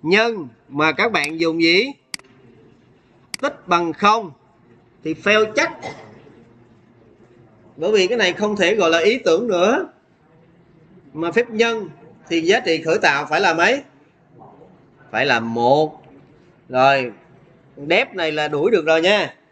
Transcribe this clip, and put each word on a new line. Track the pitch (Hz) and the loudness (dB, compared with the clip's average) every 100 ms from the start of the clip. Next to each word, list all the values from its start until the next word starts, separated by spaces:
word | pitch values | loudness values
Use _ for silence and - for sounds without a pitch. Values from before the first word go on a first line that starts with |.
nhân | 151 196 226 220 139 - _ | 0 0 0 -2 -10 -16 _
mà | 139 156 | -2 -2
các | 151 220 | 0 -2
bạn | 196 147 160 | -2 -4 -2
dùng | 165 165 | -2 0
gì? | 165 175 254 277 _ - - - - - - _ _ _ _ _ _ - | 2 2 0 -6 _ -20 -20 -20 -20 -20 -20 _ _ _ _ _ _ -6
Tích | 277 285 - | -6 -6 -4
bằng | 175 170 | -2 -2
không | 151 208 220 196 135 _ _ _ _ _ _ | 0 2 2 -2 -16 _ _ _ _ _ _
thì | 160 | -10
fail | 160 - 214 214 254 | -6 0 2 2 -2
chắc. | 320 - - - - - - - - _ _ _ _ _ _ _ _ _ _ _ _ - | -4 -6 -16 -16 -20 -20 -20 -20 -20 _ _ _ _ _ _ _ _ _ _ _ _ -6
Bởi | 160 | 0
vì | 214 185 | 2 2
cái | 240 | 2
này | 190 | 0
không | 160 214 208 | 0 -4 0
thể | 170 | 0
gọi | 214 170 | 2 2
là | 170 | 2
ý | 175 247 | 2 0
tưởng | - 165 240 | 2 0 2
nữa. | 180 185 277 349 _ _ _ _ _ _ _ _ _ _ - - | 0 2 0 -4 _ _ _ _ _ _ _ _ _ _ -20 -20
Mà | 151 170 | -8 -2
phép | 196 240 | -2 -2
nhân | 214 233 226 185 143 - - - | 0 -2 -2 -8 -16 -20 -20 -4
thì | 170 | -4
giá | 165 214 | 2 0
trị | 226 160 | 2 -2
khởi | 160 170 | 0 0
tạo | 170 139 143 | 2 0 -2
phải | 156 | 0
là | 196 | 0
mấy? | 160 180 269 277 _ _ _ _ - - - - - _ _ - | 2 2 0 -4 _ _ _ _ -20 -20 -20 -20 -20 _ _ -10
Phải | 110 139 | -4 0
là | 120 | 0
một. | 113 117 120 143 156 - - - - _ _ _ _ | -2 -2 2 2 2 -6 -20 -20 -20 _ _ _ _
Rồi, | 127 135 139 127 101 _ - _ _ _ - | 2 2 2 -2 -10 _ -20 _ _ _ -16
đép | 143 180 254 | -2 -2 -2
này | 190 165 | -4 -6
là | 151 151 | -4 -4
đuổi | 147 170 | -2 0
được | 220 156 | 0 2
rồi | 160 | 2
nha. | 170 208 156 - _ | 2 0 -2 -10 _